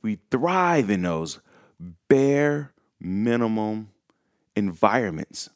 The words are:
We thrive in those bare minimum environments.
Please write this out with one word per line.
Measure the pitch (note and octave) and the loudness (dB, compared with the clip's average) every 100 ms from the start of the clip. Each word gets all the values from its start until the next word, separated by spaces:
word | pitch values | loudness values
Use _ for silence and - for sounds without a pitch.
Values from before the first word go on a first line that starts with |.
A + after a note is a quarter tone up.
We | A2 G#2 _ | -6 -8 _
thrive | C3 D#3+ F#3 F3+ E3 G#2+ | -2 0 2 2 2 2
in | G2+ | 0
those | F2 D#2+ E2 - _ _ _ _ F2 E2+ _ | 0 -4 -6 -10 _ _ _ _ -20 -20 _
bare | C#3 C#3 C#3+ D3 D3 C#3+ _ _ _ | 4 4 2 2 0 -6 _ _ _
minimum | F2 F#2+ A2+ A#2 A2+ A2 G#2+ A2 G#2+ _ _ _ _ _ _ | -6 -2 0 2 0 0 -2 -6 -10 _ _ _ _ _ _
environments. | - G2+ E2 G#2 A#2 A2 D#2 D2 - - | -4 -2 2 2 2 -2 -6 -10 -12 -16